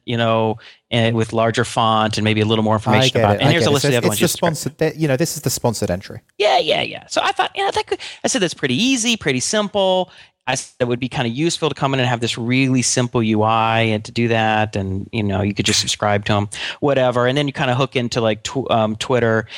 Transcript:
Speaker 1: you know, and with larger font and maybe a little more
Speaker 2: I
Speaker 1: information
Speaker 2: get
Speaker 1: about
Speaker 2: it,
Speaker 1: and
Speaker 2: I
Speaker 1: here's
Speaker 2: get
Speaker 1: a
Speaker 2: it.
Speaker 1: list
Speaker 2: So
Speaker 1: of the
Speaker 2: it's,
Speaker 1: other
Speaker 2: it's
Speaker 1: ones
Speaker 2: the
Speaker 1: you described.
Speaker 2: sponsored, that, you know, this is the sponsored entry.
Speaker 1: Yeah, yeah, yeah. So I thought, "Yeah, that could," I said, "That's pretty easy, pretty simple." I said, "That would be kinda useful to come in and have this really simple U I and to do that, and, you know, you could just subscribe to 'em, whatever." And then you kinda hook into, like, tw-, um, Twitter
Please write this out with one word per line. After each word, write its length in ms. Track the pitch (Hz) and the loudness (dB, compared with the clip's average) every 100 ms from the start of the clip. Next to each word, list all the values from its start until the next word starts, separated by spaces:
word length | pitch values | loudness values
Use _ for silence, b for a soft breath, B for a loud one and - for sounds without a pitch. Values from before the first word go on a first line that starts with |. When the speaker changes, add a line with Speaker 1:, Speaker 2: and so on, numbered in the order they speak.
| - | -6
Speaker 1:
you 120 | 117 | -2
know, 400 | 113 113 110 110 B B B | 2 2 0 -2 B B B
and 240 | 120 113 113 | 0 2 0
with 180 | 110 | 0
larger 320 | 113 113 110 117 | 0 0 2 -2
font 520 | - 113 110 110 107 | 0 2 2 2 0
and 60 | |
maybe 180 | 104 107 | 0 2
a 40 | 107 | 2
little 180 | 110 | 2
more 120 | 107 110 | 2 0
Speaker 2:
I 20 | |
Speaker 1:
information 360 | 117 123 131 | 2 2 2
Speaker 2:
get 100 | 123 | 2
Speaker 1:
about 120 | 107 101 | 2 2
Speaker 2:
it, 40 | |
Speaker 1:
and 100 | 139 | 2
Speaker 2:
I 20 | |
Speaker 1:
here's 120 | 170 | 4
Speaker 2:
get 40 | 160 | 4
Speaker 1:
a 40 | |
Speaker 2:
it. 20 | |
Speaker 1:
list 80 | 143 | 2
Speaker 2:
So 40 | 143 | 2
Speaker 1:
of 40 | |
the 60 | 123 | 2
Speaker 2:
it's, 80 | 120 | 2
Speaker 1:
other 20 | |
Speaker 2:
it's 20 | |
Speaker 1:
ones 100 | 107 | 2
Speaker 2:
the 40 | |
Speaker 1:
you 40 | 170 | 0
described. 300 | - 170 151 | 0 -2 -2
Speaker 2:
sponsored, 200 | - - | -6 -2
that, 160 | 156 151 | -2 0
you 100 | 156 | 0
know, 100 | 131 | 2
this 200 | 165 - | 0 -2
is 60 | |
the 60 | 135 | -4
sponsored 400 | - 123 113 101 | -2 -2 -2 -2
entry. 320 | 90 - 110 - - | -4 -6 -16 -12 -2
Speaker 1:
Yeah, 200 | 202 359 | 2 2
yeah, 220 | - 156 | 2 0
yeah. 260 | - - - | -2 -8 -8
So 140 | - | -4
I 80 | 370 | -2
thought, 200 | 392 - - | -2 -4 -2
"Yeah, 160 | 392 | -4
that 160 | 427 - | -2 -4
could," 120 | 370 B B | -6 B B
I 40 | - | -4
said, 140 | 262 | 0
"That's 120 | 175 | -2
pretty 220 | - 135 123 | -2 -2 0
easy, 400 | 247 262 233 226 | 0 0 0 0
pretty 240 | 156 127 | 0 -2
simple." 720 | - 214 208 208 190 185 180 B B B - | -2 -2 -2 0 2 0 -2 B B B -4
I 80 | - | -4
said, 180 | - - | -6 -6
"That 80 | 120 | -2
would 120 | 120 | -2
be 80 | 123 | -4
kinda 220 | - 120 | -4 -4
useful 400 | 120 165 - 156 | 0 -2 0 -2
to 60 | 139 | -2
come 180 | 139 | -2
in 60 | 135 | 0
and 100 | 123 | 0
have 100 | 120 | 0
this 180 | 117 - | -2 -4
really 440 | 117 127 135 127 | 0 2 2 2
simple 400 | 120 - 120 123 | 0 0 0 0
U 220 | 110 107 | 2 2
I 380 | 107 113 113 113 | 2 2 2 2
and 220 | 113 107 107 | 2 0 -4
to 60 | |
do 160 | 117 117 | -2 0
that, 480 | 113 110 110 107 104 | 2 2 2 0 -2
and, 320 | 95 95 - | -4 -4 -6
you 100 | 113 | -4
know, 180 | 101 95 | -2 0
you 100 | 101 | 0
could 140 | 101 95 | -2 -2
just 120 | 104 | -2
subscribe 460 | 98 - 104 104 101 | -2 -2 0 0 0
to 80 | |
'em, 160 | 104 98 B B B | -2 -2 B B B
whatever." 480 | 143 135 127 123 123 | 0 2 2 2 2
And 100 | 139 | 2
then 100 | 143 | -2
you 60 | |
kinda 220 | 131 135 123 | -2 0 0
hook 200 | 135 143 | 0 -2
into, 260 | 120 127 | -2 0
like, 220 | 113 107 | 0 0
tw-, 260 | - 135 - | -4 -6 0
um, 240 | 113 107 107 | 2 0 -2
Twitter 520 | - 123 117 110 110 | -2 0 2 2 -2